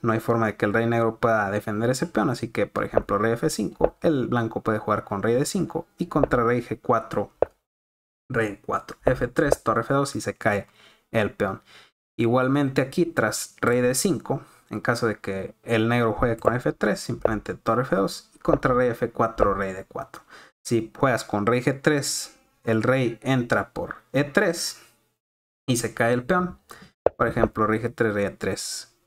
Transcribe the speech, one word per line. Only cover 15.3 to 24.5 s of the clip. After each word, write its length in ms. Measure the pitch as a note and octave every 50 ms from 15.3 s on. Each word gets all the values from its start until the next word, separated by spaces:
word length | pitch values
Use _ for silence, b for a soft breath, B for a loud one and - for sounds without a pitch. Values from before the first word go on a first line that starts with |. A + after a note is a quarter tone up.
| G2 F#2+ F#2 - - _ _
el 240 | - A#2 A2 A2 A#2
negro 260 | A#2+ A#2+ A#2+ A2+ G#2+
juegue 240 | - - A#2+ A2+ A#2
con 160 | - A2+ A2+
F 200 | A#2+ - - -
tres, 260 | _ - - - -
simplemente 540 | - - A#2 - - A2 A2 G#2 - - -
torre 300 | - _ - A2+ A#2 B2
F 120 | - -
dos 340 | F#3 G3 E3+ - - - _ _
y 40 | -
contra 340 | - - D#3 C#3+ - D3 B2+
rey 160 | B2 B2+ B2
F 200 | A2+ - - A#2
cuatro, 420 | - - A#2 A2+ - - G2+ G#2 G2
rey 200 | F#2+ G2 F#2+ F#2+
D 120 | F#2+ F#2+
cuatro. 380 | _ - - - - - - _ B B B B B B B _
Si 260 | - A#2+ A2+ A2+ - _ -
juegas 260 | - C3+ A#2+ A2 -
con 220 | - - G#2 G#2
rey 160 | A2 A#2+ B2
G 180 | B2+ D3 C3+ C#3
tres, 560 | - D#3 D3+ C#3+ C3+ - - - - - - _ _ _ _ _ _
el 200 | - A2 A2 G#2
rey 360 | A2 G2 C3 B2+ A#2 A#2 -
entra 480 | - C3 C3+ B2+ A#2+ A#2+ A#2+ G#2+ G2 -
por 280 | _ - F2 - - - _ _
E 140 | - C3 C#3+
tres 560 | - - - G#3+ F#3